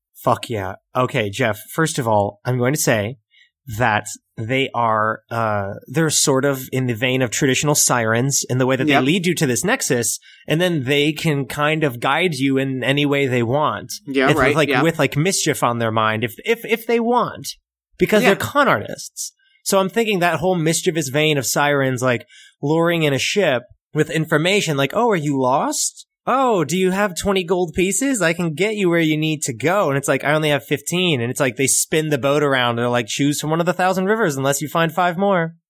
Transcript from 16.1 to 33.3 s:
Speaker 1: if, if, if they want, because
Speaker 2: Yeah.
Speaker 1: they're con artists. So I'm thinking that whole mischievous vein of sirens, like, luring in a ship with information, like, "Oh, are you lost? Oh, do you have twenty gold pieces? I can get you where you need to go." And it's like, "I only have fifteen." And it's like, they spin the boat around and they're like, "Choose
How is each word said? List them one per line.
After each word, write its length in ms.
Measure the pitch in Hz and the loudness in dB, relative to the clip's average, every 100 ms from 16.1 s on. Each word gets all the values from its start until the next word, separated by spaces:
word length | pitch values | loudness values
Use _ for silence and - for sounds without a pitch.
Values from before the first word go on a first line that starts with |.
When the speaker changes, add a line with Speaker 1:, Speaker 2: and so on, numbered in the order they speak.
| 107 | 0
Speaker 1:
if, 100 | 117 - | -4 -6
if, 200 | - 226 180 | -4 -4 -2
if 200 | 214 - | -4 0
they 140 | 233 | 0
want, 480 | 233 240 175 - - - _ _ _ - | 2 0 0 -6 -14 -16 _ _ _ -2
because 240 | 175 214 | 2 4
Speaker 2:
Yeah. 80 | 240 | 4
Speaker 1:
they're 60 | 196 | 2
con 320 | - 285 254 | 0 0 2
artists. 640 | 123 - - - - - _ _ _ | 2 -2 -12 -14 -12 -14 _ _ _
So 160 | - 196 | -2 0
I'm 100 | 190 | 0
thinking 300 | 220 220 190 | -2 0 0
that 220 | 175 165 | 0 0
whole 160 | 185 180 | 0 0
mischievous 520 | 156 165 185 160 131 | 0 0 -2 -2 -2
vein 300 | 139 156 143 | 0 2 0
of 80 | 113 | -2
sirens, 560 | 160 147 143 135 127 | 0 2 2 0 0
like, 240 | 127 120 - - - - | 0 0 -4 -20 -20 -8
luring 440 | 143 160 170 170 | -2 2 2 2
in 100 | 151 | 2
a 40 | 131 | 2
ship 440 | - 202 175 123 - _ _ | 2 2 2 2 -2 _ _
with 160 | 147 156 | -2 0
information, 640 | 156 156 156 175 202 160 139 | 0 2 2 2 2 0 0
like, 140 | 139 | 0
"Oh, 140 | - 240 | 2 2
are 60 | 190 | 0
you 240 | 147 135 | 0 0
lost? 680 | 127 143 247 294 - - - _ - | 2 2 0 -2 -4 -6 -20 _ -2
Oh, 380 | 247 262 202 | 0 2 2
do 120 | 135 180 | 0 0
you 140 | 185 | 0
have 240 | 190 208 165 | 0 -2 -2
twenty 260 | 190 196 | -2 -2
gold 280 | 170 180 175 | 0 0 -2
pieces? 460 | 190 185 190 269 247 | 0 0 0 -2 0
I 100 | 165 | 0
can 200 | 165 175 | 0 -2
get 220 | 147 208 214 | 0 -2 0
you 120 | 180 | 2
where 80 | 170 | 2
you 160 | 160 151 | 2 2
need 240 | 156 151 | 0 -2
to 120 | - | -4
go." 340 | 113 147 202 170 | -2 0 2 2
And 80 | 139 | 0
it's 120 | 139 | 0
like, 140 | 135 | 0
"I 80 | 139 | 2
only 160 | 156 156 | 0 2
have 140 | 143 - | 0 -2
fifteen." 540 | 143 - 170 185 135 | -6 -2 -2 0 0
And 80 | 117 | -2
it's 100 | 127 | -2
like, 160 | 135 117 | -2 0
they 100 | 131 | 0
spin 420 | - - 165 156 | 0 0 0 0
the 80 | 139 | 0
boat 240 | 139 147 | 2 2
around 280 | 147 135 120 | 2 2 2
and 80 | 117 | 0
they're 80 | 120 | 0
like, 160 | 120 113 | 0 -2
"Choose 340 | - 143 | 0 0